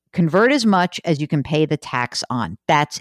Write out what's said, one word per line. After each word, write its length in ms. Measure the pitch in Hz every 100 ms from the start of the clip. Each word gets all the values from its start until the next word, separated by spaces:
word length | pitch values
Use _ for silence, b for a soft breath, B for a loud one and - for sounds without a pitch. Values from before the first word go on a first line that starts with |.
| _
convert 380 | - 165 185 247
as 140 | 285 226
much 340 | 190 180 - 175
as 160 | 147
you 60 | 151
can 160 | 151
pay 240 | - 156 151
the 100 | 156
tax 460 | - 123 123 - -
on. 260 | 123 110 101 -
That's 320 | 151 147 -